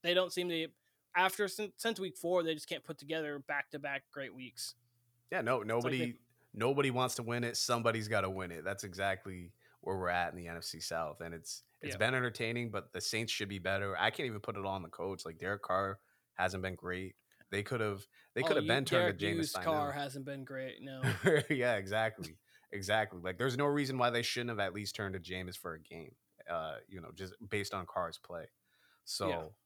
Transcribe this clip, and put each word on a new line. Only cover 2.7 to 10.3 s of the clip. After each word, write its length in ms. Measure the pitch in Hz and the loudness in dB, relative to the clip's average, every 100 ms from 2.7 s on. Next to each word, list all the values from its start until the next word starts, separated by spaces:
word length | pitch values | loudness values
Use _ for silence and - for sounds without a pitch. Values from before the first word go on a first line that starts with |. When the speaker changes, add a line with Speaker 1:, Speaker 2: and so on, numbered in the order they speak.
| 165 - | -8 -8
Speaker 1:
put 120 | 156 | -12
together 420 | 143 160 151 143 | -4 -4 -2 -6
back-to-back 680 | 139 143 - 147 139 139 _ | -2 -2 -2 -6 -4 -6 _
great 220 | 143 135 | -10 -8
weeks. 420 | 107 123 - - - _ _ _ _ _ | -10 -14 -10 -10 -10 _ _ _ _ _
Speaker 2:
Yeah, 100 | 180 | -2
no, 220 | 117 127 107 117 | 2 2 4 2
Speaker 1:
It's 80 | 127 | 2
like 120 | 127 | 2
they 100 | 120 | 0
Speaker 2:
nobody, 120 | 120 _ _ _ | -4 _ _ _
nobody 380 | 104 117 139 135 | 2 4 4 4
wants 240 | 123 127 - | 4 2 0
to 80 | |
win 200 | 113 120 | -2 0
it. 140 | 120 - | 0 0
Somebody's 500 | - 120 117 113 107 | 2 4 4 2 2
gotta 220 | 107 95 | 2 2
win 220 | 95 90 | 0 -4
it. 120 | 85 | -4
That's 200 | 85 95 | -4 -4
exactly 720 | 101 92 98 95 98 90 87 _ _ _ | -6 0 0 0 -6 -10 -12 _ _ _
where 160 | - 95 | -4 0
we're 120 | 90 | 2
at 220 | 87 85 | 2 0